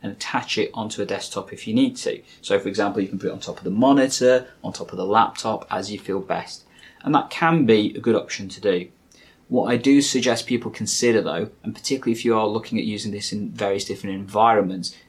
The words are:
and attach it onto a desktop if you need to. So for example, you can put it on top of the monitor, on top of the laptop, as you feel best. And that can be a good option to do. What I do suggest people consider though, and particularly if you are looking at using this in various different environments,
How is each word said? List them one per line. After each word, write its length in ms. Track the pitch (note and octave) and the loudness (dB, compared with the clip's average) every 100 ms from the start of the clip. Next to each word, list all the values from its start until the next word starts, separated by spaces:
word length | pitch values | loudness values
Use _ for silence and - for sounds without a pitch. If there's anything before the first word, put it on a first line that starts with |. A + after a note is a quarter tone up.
and 100 | - | -12
attach 460 | - - B2+ - - | -8 -4 -4 -2 -2
it 120 | - | -2
onto 260 | - G#2 - | -4 -8 -4
a 60 | G2 | -4
desktop 480 | F#2+ - G2 F#2 | -4 -6 -8 -8
if 120 | - - | -12 -2
you 60 | |
need 240 | A2+ C3 - | 2 2 0
to. 240 | - - - - | -6 -6 -12 -18
So 160 | - G2+ | 0 0
for 100 | G2+ | 0
example, 320 | G2 G2+ G2+ | 0 0 0
you 80 | F#2+ | -2
can 100 | F#2+ | -2
put 100 | F#2 | -6
it 40 | |
on 80 | - | -6
top 160 | - - | -10 -8
of 80 | |
the 60 | F#2+ | -4
monitor, 800 | G2+ C3 C#3 C3 - B2+ B2+ B2+ - | 2 4 4 2 2 4 4 0 -12
on 120 | - | -12
top 180 | - - | -10 -10
of 60 | F#2+ | -6
the 80 | F#2+ | 2
laptop, 600 | G#2+ - - A2+ G#2 - | 4 2 0 -4 -4 -4
as 200 | G2+ G2 | -6 -6
you 80 | G2+ | -8
feel 220 | - F#2+ | -6 -6
best. 440 | F#2+ F2 - - _ - - - | -4 -6 -6 -16 _ -20 -20 -10
And 120 | C#3 | 0
that 160 | D3 - | 0 0
can 340 | - E3 E3 | 0 2 4
be 300 | A#2 A2 G2+ - | 6 6 4 -2
a 20 | |
good 160 | A#2 | 0
option 360 | G#2+ - - G2 | 0 0 -10 -10
to 100 | - | -2
do. 280 | G#2 F2+ F2+ _ _ _ - _ _ | 0 0 -4 _ _ _ -20 _ _
What 240 | B2 - | 0 2
I 60 | A#2+ | 2
do 240 | C3+ C#3 | 6 6
suggest 440 | C#3 B2+ A#2+ A#2 - | 6 2 2 0 0
people 240 | A#2+ A2+ | -2 -2
consider 520 | - A2 - A#2+ A2 | -6 -4 2 4 4
though, 260 | E2 D#2+ G#2+ - | 2 -2 -6 -8
and 120 | G#2+ | -10
particularly 380 | - - C3+ A#2+ | -8 -4 -2 0
if 140 | A2+ A#2 | 0 2
you 100 | A2+ | 2
are 100 | G#2+ | 2
looking 320 | A2 - A2+ | -2 -4 -4
at 60 | |
using 260 | A2 G#2 G#2+ | -2 -4 -6
this 220 | G2+ - | -6 -6
in 200 | G#2+ G2+ | -6 -8
various 340 | A2+ G2+ G2 - | -4 -2 -2 -4
different 300 | G2 G2+ F#2+ | -8 -8 -8
environments, 800 | G2 G#2 A2+ A2 F#2 F#2 F2+ - | -4 4 6 6 2 -2 -8 -12